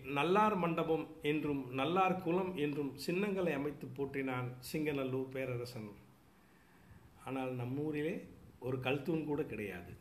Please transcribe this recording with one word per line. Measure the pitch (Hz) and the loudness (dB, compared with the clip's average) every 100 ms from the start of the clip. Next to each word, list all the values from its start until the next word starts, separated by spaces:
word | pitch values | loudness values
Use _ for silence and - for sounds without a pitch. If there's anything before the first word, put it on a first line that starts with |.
| 131 | -2
நல்லார் | 143 160 202 214 196 | 0 4 6 6 4
மண்டபம் | 170 165 165 160 - - | 2 2 2 2 0 -2
என்றும் | 147 151 147 139 123 | 2 2 2 0 -2
நல்லார் | 131 147 185 185 180 | 0 2 6 4 4
குலம் | 165 180 185 160 | 2 2 2 0
என்றும் | 147 143 139 131 | 0 0 -2 -4
சின்னங்களை | - 180 208 190 175 | 0 2 2 2 2
அமைத்து | 139 147 143 131 | 2 -2 -4 -8
போற்றினான் | 127 139 135 135 127 123 - - | -4 -2 -2 -2 -2 -4 -6 -4
சிங்கநல்லூர் | 160 151 139 131 131 131 | 0 0 0 0 -2 -2
பேரரசன். | 135 131 120 120 110 104 98 - - - - - - - - - - - - 123 | -4 -4 -4 -4 -8 -10 -12 -20 -20 -20 -20 -20 -20 -20 -20 -20 -20 -20 -14 -6
ஆனால் | 135 131 123 | -4 -2 -2
நம்மூரிலே | 123 139 151 147 156 254 - - - - | -2 -2 -2 0 -2 -2 -8 -18 -20 -8
ஒரு | 127 127 | -4 -2
கல்தூண் | 127 143 180 160 147 | 0 0 2 0 0
கூட | 147 | 0
கிடையாது. | 147 107 101 90 90 - | -2 -4 -6 -6 -10 -14